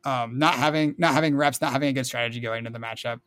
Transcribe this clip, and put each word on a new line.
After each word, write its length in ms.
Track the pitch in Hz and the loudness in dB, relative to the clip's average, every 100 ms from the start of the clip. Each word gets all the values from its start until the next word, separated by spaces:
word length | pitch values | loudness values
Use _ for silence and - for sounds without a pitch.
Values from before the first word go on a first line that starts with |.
Um, 340 | 147 127 117 127 | -2 -2 -2 2
not 140 | 156 | 2
having, 420 | 127 147 156 151 - | 4 2 2 0 2
not 160 | 165 | 2
having 220 | 143 160 | 4 2
reps, 240 | 139 147 131 | 2 2 2
not 140 | 151 | -2
having 160 | 135 143 | 0 0
a 40 | |
good 120 | 131 | -2
strategy 340 | 123 120 120 117 | -4 -2 -4 -4
going 200 | 117 113 | -6 -6
into 120 | 113 | -6
the 80 | 117 | -10
matchup. 400 | 113 113 120 117 | -10 -8 -8 -8